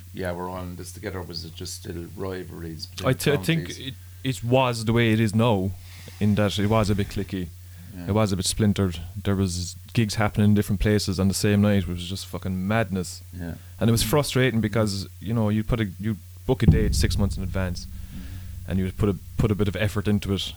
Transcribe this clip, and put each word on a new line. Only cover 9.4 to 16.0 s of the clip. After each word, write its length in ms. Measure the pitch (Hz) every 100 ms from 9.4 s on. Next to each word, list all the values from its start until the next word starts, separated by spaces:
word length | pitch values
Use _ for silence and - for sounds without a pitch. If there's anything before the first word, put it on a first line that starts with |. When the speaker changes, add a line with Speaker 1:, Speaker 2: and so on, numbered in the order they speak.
| 95 87 87 - -
Speaker 2:
gigs 200 | 120 107 -
happening 340 | 104 107 104
in 40 |
different 260 | 104 - 98
places 380 | 107 104 98 92
on 100 | 98
the 60 |
same 280 | 90 107 101
night, 260 | 104 101 87
which 80 | 87
was 100 | 87
just 180 | 95 -
fucking 420 | 90 98 92 95
madness. 540 | 113 95 95 85 - -
Speaker 1:
Yeah. 220 | - 85 - - -
Speaker 2:
And 80 | 113
it 40 |
was 100 | 113
frustrating 560 | 110 147 135 131 127 110
because, 480 | 107 117 107 98 90 90
you 140 | 87
know, 140 | 117 107
you 160 | 107
put 160 | 104 113
a, 80 | 101
you 180 | 90